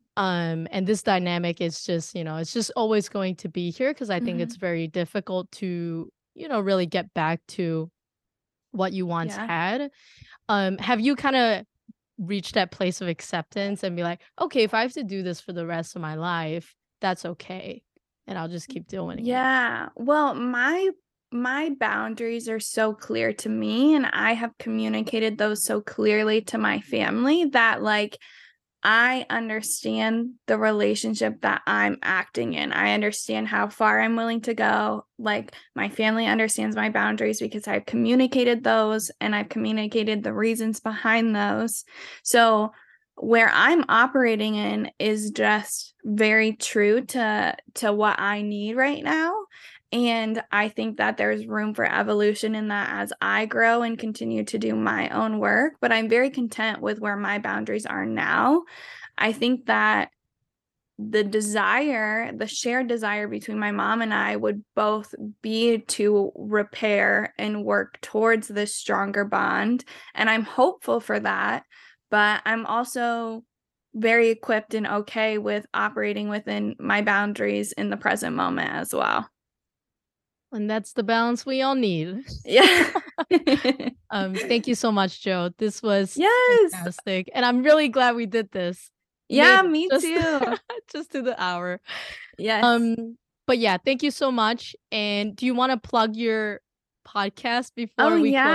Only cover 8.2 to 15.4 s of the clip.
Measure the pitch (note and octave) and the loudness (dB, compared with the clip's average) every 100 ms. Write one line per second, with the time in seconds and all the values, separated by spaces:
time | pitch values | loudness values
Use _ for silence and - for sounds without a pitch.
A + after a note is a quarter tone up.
8.2 | _ _ _ _ _ G3+ F#3+ F#3 F3+ E3+ | _ _ _ _ _ -4 -2 -2 -4 -2
9.2 | E3 G3 A3 E3+ F3 B3 C#4+ - _ - | -4 -6 -4 -2 -2 -2 -6 -10 _ -20
10.2 | - - - G3+ F#3+ F#3+ G3 A#3+ A#3+ C4 | -20 -18 -2 0 0 -2 0 0 2 0
11.2 | C#4 C4 A#3 G3+ - _ - - _ - | 2 2 2 0 -4 _ -20 -20 _ -12
12.2 | F3 G3+ - A3 F3+ - F#3 F3 F3+ E3 | -6 -4 -2 -2 -2 -2 -2 -2 -6 -6
13.2 | - F3 D#3+ G3+ G3+ G3+ F#3+ F3 E3+ F3 | -6 -6 -6 -6 -6 -4 -6 -4 -4 -6
14.2 | - - D4+ C4 A3 A3 B3 D4+ G#3+ G3 | -12 -6 -2 2 2 2 -2 -4 -6 -6
15.2 | F3+ E3 | -6 -6